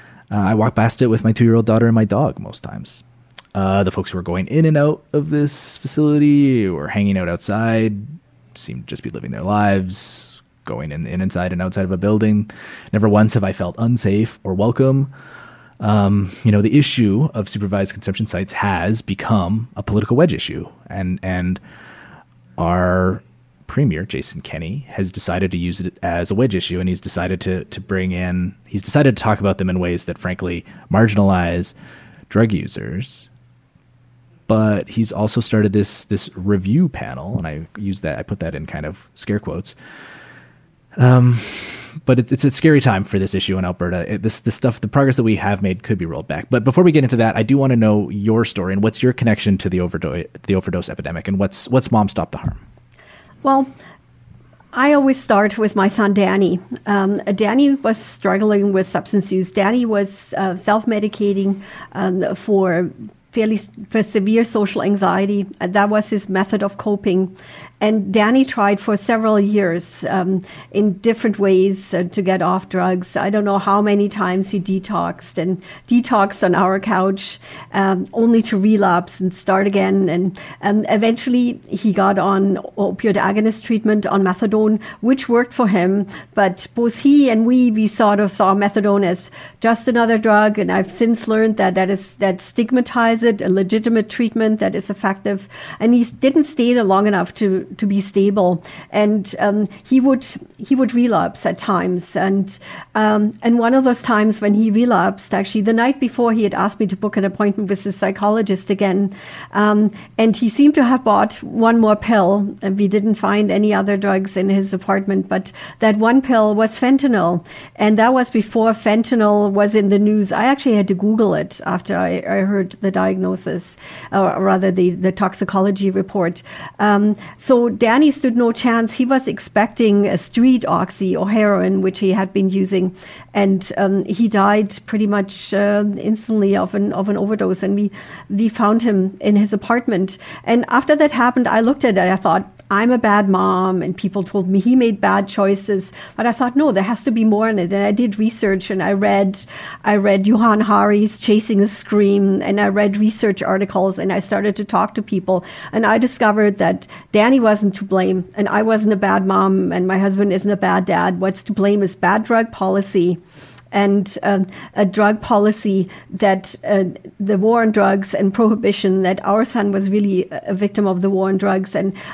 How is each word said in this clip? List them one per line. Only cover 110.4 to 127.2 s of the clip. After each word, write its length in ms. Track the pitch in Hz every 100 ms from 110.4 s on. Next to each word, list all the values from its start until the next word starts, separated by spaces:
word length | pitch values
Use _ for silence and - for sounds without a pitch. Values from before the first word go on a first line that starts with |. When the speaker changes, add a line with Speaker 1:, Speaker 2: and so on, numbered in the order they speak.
| 233
Speaker 2:
seemed 260 | - 285
to 100 | 294
have 200 | 240 254
bought 360 | 247 202 208 -
one 340 | - - 226 233
more 160 | 214
pill. 640 | 208 214 226 180 202 196 -
And 160 | 196 196
we 120 | 202
didn't 260 | 208 208
find 380 | 208 196 202 208
any 200 | 196 214
other 240 | 196 196 202
drugs 400 | 202 190 190 190
in 140 | 190
his 240 | 196 196
apartment, 540 | 190 - 196 196 196 190
but 240 | 185 185 - - -
that 180 | 220 208
one 240 | 220 254
pill 340 | 262 233 214 208
was 240 | 220 220
fentanyl. 640 | 254 269 277 220 170 175 - - - -
And 200 | 214 214
that 120 | 226
was 200 | 262 247
before 400 | 220 214 233 226
fentanyl 760 | 220 226 214 226 240 208 208 208
was 240 | 196 208 214
in 140 | 202
the 80 | 202
news. 320 | 208 214 202
I 140 | 180 233
actually 280 | 277 277
had 140 | 214 190
to 60 |
Google 400 | 185 202 220 208
it 260 | 156 151 -
after 320 | - 175 - 185
I, 200 | 180 180 -
I 140 | 196
heard 320 | 190 202 190 -
the 100 | 196
diagnosis, 840 | 190 185 190 185 185 - 170 - - - - -
or 320 | 196 185 -
rather 280 | 190 190 190
the, 200 | 185 180
the 220 | 180 185
toxicology 800 | 190 190 - 190 196 196 190 196
report. 520 | 190 190 202 170 175 - - - -
Um, 360 | 208 202 208 202